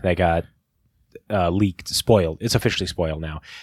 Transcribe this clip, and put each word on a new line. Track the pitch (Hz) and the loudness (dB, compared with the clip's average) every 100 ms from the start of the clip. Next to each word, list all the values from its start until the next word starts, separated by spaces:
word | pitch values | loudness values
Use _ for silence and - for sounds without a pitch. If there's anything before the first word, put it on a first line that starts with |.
that | 95 87 | -2 2
got, | 90 82 - _ _ _ _ _ _ - - | 2 2 -2 _ _ _ _ _ _ -20 -6
uh, | 104 87 | -2 0
leaked, | 92 104 - - | 2 0 -2 -8
spoiled. | - - 110 82 82 | -4 4 4 4 -2
It's | 110 120 | -2 0
officially | 113 - 92 | 0 -2 -4
spoiled | - 80 78 | -4 -4 -4
now. | 78 76 - - | -8 -10 -12 -20